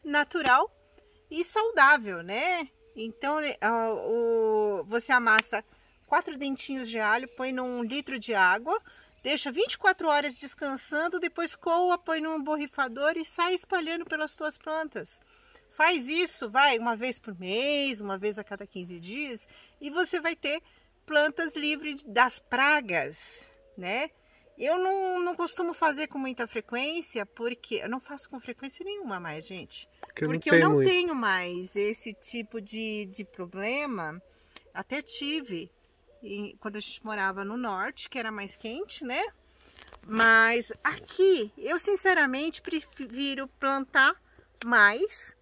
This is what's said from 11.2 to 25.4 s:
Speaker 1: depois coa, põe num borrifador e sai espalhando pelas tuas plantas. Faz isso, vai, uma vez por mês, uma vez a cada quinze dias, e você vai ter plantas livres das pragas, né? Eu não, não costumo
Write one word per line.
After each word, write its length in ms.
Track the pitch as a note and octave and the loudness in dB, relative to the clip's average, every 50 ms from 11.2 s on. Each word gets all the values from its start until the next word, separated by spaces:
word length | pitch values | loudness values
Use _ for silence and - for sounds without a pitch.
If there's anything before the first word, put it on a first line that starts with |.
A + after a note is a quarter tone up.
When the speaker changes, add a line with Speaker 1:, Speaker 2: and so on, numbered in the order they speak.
Speaker 1:
depois 340 | F4+ F#4 _ - E4+ - - | -4 -4 _ -4 -6 -6 -6
coa, 440 | _ - F4 E4 F4 F4+ F4+ F4 F4 | _ -2 2 2 4 4 4 2 0
põe 200 | _ - D#4+ D#4+ | _ -4 -2 -2
num 220 | D#4 D#4+ D#4+ D#4 | -2 -2 -4 -4
borrifador 680 | C4+ D4+ D4+ D4+ D4 C#4 - - C4+ B3+ A3+ C4+ C#4+ D#4 E4+ | -2 -2 -2 -4 -4 -6 -2 -2 -2 -2 -2 0 0 0 0
e 80 | F4 D#4+ | -2 -6
sai 280 | - - - E4+ F4+ F#4 | -8 -2 -2 0 0 0
espalhando 520 | F4+ - _ F#4+ F4+ D#4+ D#4+ E4 E4+ E4+ | -2 -2 _ -2 -2 -2 -2 -4 -6 -4
pelas 280 | - E4 D4+ D#4 D4+ - | -6 -4 -4 -4 -4 -4
tuas 220 | - D#4 D4+ - | -6 -6 -6 -6
plantas. 640 | - - D#4 D#4 D#4+ D#4+ D4 _ A3 D3+ - - _ _ _ _ _ _ _ _ - _ _ - | -6 -6 -4 -4 -4 -4 -6 _ -12 -12 -12 -16 _ _ _ _ _ _ _ _ -20 _ _ 2
Faz 320 | - D4+ E4 F4+ D4+ A#3+ B3+ | 4 4 4 4 2 -2 -2
isso, 400 | D#4 E4+ F4+ E4 - - C4 G#3+ | -2 -2 -2 -2 -4 -8 -8 0
vai, 300 | G3+ C4 C#4+ D4 B3 A3+ | 4 6 6 6 4 2
uma 180 | A#3 A#3+ A3+ | 0 -2 -2
vez 220 | G#3 A#3+ C4 B3 - | -2 -4 -6 -6 -6
por 200 | _ A3+ G3 E3+ | _ -14 -12 -10
mês, 640 | F#3 F#3 G3 A3+ C4 C#4+ D4 C#4+ C#4 C#4 B3 G3+ | -6 -4 -2 0 0 0 0 0 0 -2 -4 -6
uma 160 | G#3 G3+ G3 | -6 -8 -6
vez 220 | F#3 G3 G#3+ G3+ G#3+ | -4 -4 -4 -4 -4
a 40 | G3+ | -10
cada 220 | - G3+ F#3+ G3+ | -10 -12 -12 -12
quinze 320 | - _ F#3+ F3+ F3 F3+ E3+ | -12 _ -12 -12 -10 -12 -14
dias, 480 | E3+ F3+ A3 C#4 D4+ C#4 A#3+ G#3+ - _ - - - _ _ _ | -12 -10 -8 -8 -6 -8 -8 -12 -14 _ -20 -20 -20 _ _ _
e 100 | C#4 C#4+ | -12 -6
você 280 | C#4+ F4 F4+ - - F4 | -4 -4 -4 -2 -4 -4
vai 160 | D4+ E4+ E4 | -4 -4 -6
ter 280 | _ - C#4+ D4 E4 _ _ _ _ _ _ _ _ _ | _ -4 -4 -4 -4 _ _ _ _ _ _ _ _ _
plantas 500 | - D#4 D4 D4 D#4 D4+ - E4 D#4+ - | 0 2 2 2 2 0 -4 -6 -4 -4
livres 480 | D4+ D4 D4+ D4+ D4 D#4+ D4+ C#4+ C#4 - | -4 -2 -2 -4 -4 -6 -10 -10 -10 -14
das 340 | B3 G3 A#3+ B3 C4 - - | -2 4 4 4 4 2 -6
pragas, 800 | _ _ B3 B3+ C4+ D4 D4+ D4 B3+ G3 F3 D#3+ C3 C#3 D#3 - - - - - - - _ _ _ _ _ | _ _ 0 2 4 4 4 2 0 0 -2 -2 -2 -2 -8 -12 -14 -14 -14 -16 -18 -20 _ _ _ _ _
né? 340 | G3+ F3+ F3+ G#3 B3+ D4 D#4 _ _ _ _ _ _ _ _ _ | -10 -6 -4 -2 -4 -4 -6 _ _ _ _ _ _ _ _ _
Eu 200 | - A#3+ C#4+ E4 F4+ | -4 0 0 2 2
não, 420 | F#4 F#4 G4 G4 F#4+ F#4 F#4 F4+ | 2 2 2 2 0 0 0 0
não 140 | F4 F4 F4 | -2 -2 -2
costumo 360 | F4 | -2